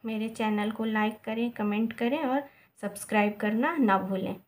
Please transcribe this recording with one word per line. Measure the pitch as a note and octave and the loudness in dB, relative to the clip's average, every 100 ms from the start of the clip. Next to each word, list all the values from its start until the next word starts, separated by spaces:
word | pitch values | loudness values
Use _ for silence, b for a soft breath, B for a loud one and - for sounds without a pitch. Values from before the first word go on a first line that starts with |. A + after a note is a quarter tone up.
| A3+ | -4
मेरे | A3 A3 | -4 -4
चैनल | A3+ G#3+ G#3 G#3 | -2 0 2 0
को | A3 A3 | -2 0
लाइक | G#3+ G#3+ A3 | 2 0 -2
करें, | - A3+ A#3+ | -6 -2 -2
कमेंट | A#3 G#3 G#3 A3+ | 0 0 0 0
करें | - A#3 D4 | 0 0 0
और | C#4 C4+ C#4 B B _ | 2 0 -2 B B _
सब्सक्राइब | G3+ G3+ - G#3+ G#3 G#3 | -10 -8 0 2 2 2
करना | G#3 A3 C#4+ E4+ | 0 2 0 2
ना | A3+ F#3+ | 4 4
भूलें। | F#3 F#3+ F#3 G3 | 2 -2 -4 -8